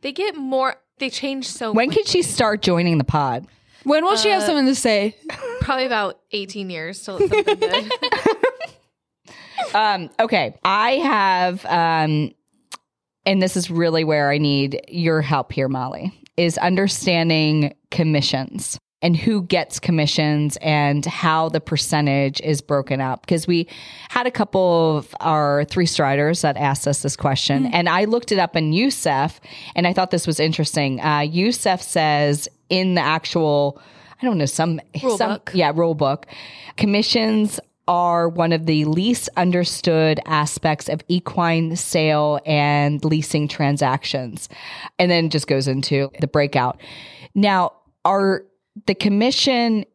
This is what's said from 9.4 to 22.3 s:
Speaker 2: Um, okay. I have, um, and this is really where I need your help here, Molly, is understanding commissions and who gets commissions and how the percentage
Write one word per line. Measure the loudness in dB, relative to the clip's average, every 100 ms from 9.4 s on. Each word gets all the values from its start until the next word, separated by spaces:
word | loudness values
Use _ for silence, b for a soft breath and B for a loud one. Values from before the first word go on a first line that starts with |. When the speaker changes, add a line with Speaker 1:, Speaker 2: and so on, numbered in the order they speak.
| B B -4
Speaker 2:
Um, | 0 0 -2 -4 -2
okay. | 0 2 0 -2
I | 0 2 2
have, | 2 2 2 4 4 2 -2 -2
um, | 2 2 2 2 2 0 _ _ _ _ -20 _ _ _ _ 0
and | 2
this | 2 0
is | -2
really | 0 2 2
where | 2 2 2
I | 2
need | 2 2 0 -4 -8
your | -2 0 0
help | 2 0 -2
here, | -4 -2
Molly, | -2 -6 -6 -8 -10 -10 0
is | 0 2
understanding | 0 2 0 0 0 0 2 2 2 2 0 -4 _
commissions | -2 2 2 0 -2 -6 -8 -8 -10 _ _
and | 0 2
who | 2 -2
gets | 0 -2 -2 -6
commissions | -2 0 2 0 0 2 0 -2
and | 0 2 2 0 -2
how | -2 0 2 0
the | -2
percentage | -2 -4 0 0 2 2 0